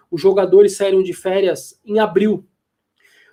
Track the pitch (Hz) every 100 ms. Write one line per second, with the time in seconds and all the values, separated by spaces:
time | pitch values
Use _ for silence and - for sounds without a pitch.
0 | _ 165 190 196 175 190 208 - 196 190
1 | 185 165 185 190 190 160 - _ - 214
2 | 208 175 214 190 - _ _ _ _ _
3 | _ _ _